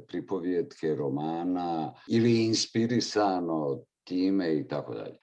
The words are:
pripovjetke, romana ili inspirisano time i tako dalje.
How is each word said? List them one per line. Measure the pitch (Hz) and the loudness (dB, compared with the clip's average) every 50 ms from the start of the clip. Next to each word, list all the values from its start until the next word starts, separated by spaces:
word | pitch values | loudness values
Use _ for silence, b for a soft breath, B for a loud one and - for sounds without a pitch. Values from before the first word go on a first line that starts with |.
| - - | -6 -8
pripovjetke, | - 90 71 - 98 92 82 90 90 85 78 - - - - 80 76 | -8 -8 -6 -4 -6 -4 -2 0 0 0 -2 -2 -6 -4 -2 -2 0
romana | 71 73 67 65 71 76 78 82 82 85 90 90 90 87 85 82 80 78 71 B B B - | 0 -2 -2 -2 -2 -2 -2 -2 -2 -2 -2 -2 -2 -2 -2 -2 -2 -2 -4 B B B 0
ili | 113 117 113 120 117 113 113 | 2 4 6 6 4 4 4
inspirisano | 113 110 104 - - - 113 113 117 123 117 101 - - 104 104 101 92 90 87 85 82 80 76 71 67 65 - _ _ _ _ | 2 2 0 -2 -2 0 0 0 2 2 0 0 0 0 2 2 2 2 0 0 -2 -2 -2 0 -2 -2 -4 -8 _ _ _ _
time | - 90 90 92 95 98 98 90 82 78 | -4 -2 0 2 4 4 2 2 2 2
i | 73 67 64 | 0 0 -2
tako | 76 73 - 62 58 | -4 -6 -4 -6 -8
dalje. | 55 55 58 - - | -8 -8 -10 -12 -12